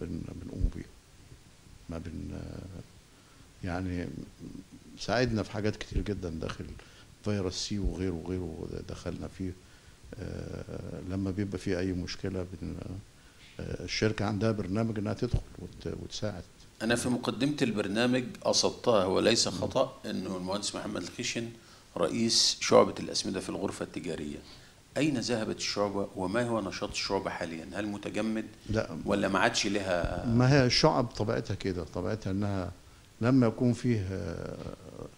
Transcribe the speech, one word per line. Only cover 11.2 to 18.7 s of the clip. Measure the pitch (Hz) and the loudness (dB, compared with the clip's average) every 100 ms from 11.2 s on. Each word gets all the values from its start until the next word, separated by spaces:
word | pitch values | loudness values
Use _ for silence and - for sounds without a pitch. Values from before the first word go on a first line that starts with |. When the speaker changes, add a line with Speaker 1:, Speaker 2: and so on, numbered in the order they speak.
| 95 | 0
Speaker 1:
بيبقى | 92 101 95 | 0 -2 -2
فيه | 101 90 | 0 0
أي | 95 | 2
مشكلة | 90 85 - 98 92 90 | 0 -4 -6 -4 -4 -6
بن-، | 87 85 - - 95 - - - - - - | -6 -8 -6 -8 -10 -12 -20 -20 -20 -16 -10
آه، | 85 - | -6 -6
الشركة | 90 - 107 107 | -4 2 2 2
عندها | 101 101 113 | 0 2 2
برنامج | 104 92 104 117 107 | 2 0 0 0 0
إنها | 104 | -2
تدخل | 120 123 - - - | -2 0 0 -2 -10
وت-، | 87 - - - | -14 -10 -8 -6
وتساعد. | - - 104 90 - - - - | -8 -6 -6 -6 -12 -18 -20 -4
Speaker 2:
أنا | 113 120 | 0 2
في | 127 | 2
مقدمة | 123 - 104 139 147 | 0 0 0 0 2
البرنامج | 127 104 98 104 123 127 113 - | 2 2 0 2 4 2 0 -2
قصدتها، | 110 104 98 | 2 4 2